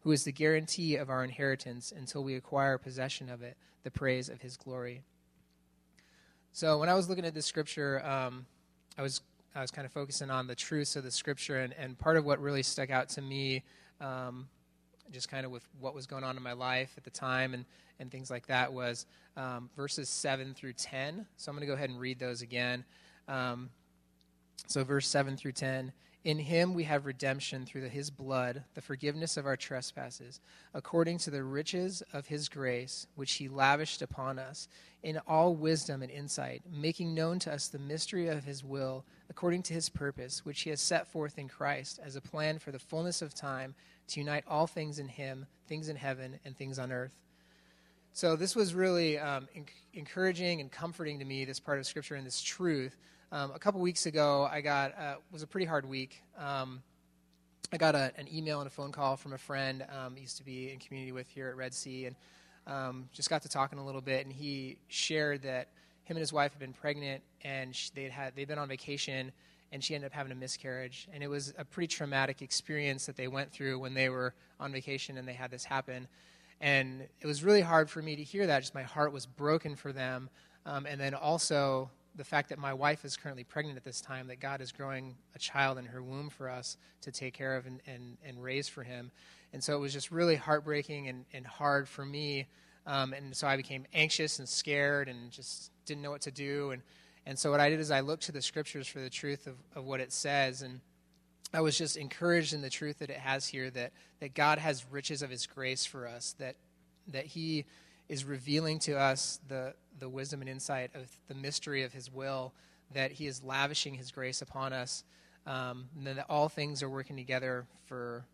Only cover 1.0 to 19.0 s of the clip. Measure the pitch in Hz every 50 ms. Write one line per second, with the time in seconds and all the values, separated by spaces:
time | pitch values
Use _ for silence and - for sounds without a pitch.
1 | 143 131 131 127 127 127 123 - 143 135 135 131 - 131 120 123 120 - - -
2 | 131 120 - 147 139 135 131 127 127 - - 139 135 139 135 127 - 135 127 127
3 | 131 135 - - 135 127 123 120 120 123 127 _ _ _ _ _ _ 139 - -
4 | 147 131 127 127 127 127 120 120 - 127 127 - - 131 127 127 123 120 123 127
5 | 139 _ _ _ _ _ _ _ _ _ _ _ _ _ _ _ _ _ _ -
6 | _ _ _ _ _ _ _ _ _ _ _ - 170 160 156 151 151 170 185 190
7 | 185 170 190 180 180 165 156 156 143 - - 160 151 - - - 147 143 139 135
8 | 135 147 135 135 131 127 123 127 127 - _ _ _ _ _ _ _ _ - -
9 | 139 135 131 - - _ _ _ _ _ _ 147 131 123 - - 139 127 - 151
10 | 143 139 139 - 147 135 131 131 127 127 123 - - - 160 151 147 143 - 147
11 | 131 127 120 - - - 143 139 - - 147 131 131 123 131 - 143 127 127 -
12 | - 156 160 160 151 143 143 135 143 143 143 139 131 - - - 135 131 135 131
13 | 127 - - - 139 135 135 139 135 135 131 127 - - - - - - _ _
14 | 143 135 131 131 127 127 123 127 131 135 _ _ _ _ _ _ _ _ _ _
15 | _ - 160 127 123 - - 135 131 131 127 120 - - - 143 127 131 143 143
16 | 131 135 147 135 135 131 127 131 127 123 123 123 127 127 127 127 131 131 - -
17 | - - - - - 131 127 127 131 131 131 123 120 - - - - - _ _
18 | 131 127 - 131 131 127 127 120 - - 135 127 127 131 135 127 123 120 120 117